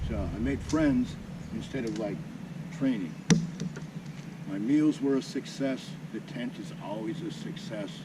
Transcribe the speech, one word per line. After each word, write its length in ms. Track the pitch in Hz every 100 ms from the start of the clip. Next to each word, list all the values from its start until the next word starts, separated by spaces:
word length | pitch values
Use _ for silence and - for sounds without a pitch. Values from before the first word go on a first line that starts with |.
| -
So 80 |
I 240 | 107 95 -
made 200 | - 139
friends 560 | - 156 151 127 123 - - - -
instead 320 | 113 - 135
of, 120 | 113 107
like, 180 | 104 85 - - - - - -
training. 360 | 135 117 85 - - - - - - - - - - - - - -
My 80 | 98
meals 420 | 107 147 151 143
were 140 | 139
a 60 | 135
success. 680 | - 139 - - 135 131 - - -
The 60 | -
tent 320 | - - 120 -
is 140 | 80 -
always 380 | 95 104 107 -
a 100 | 80
success. 600 | - - - - 107 95 80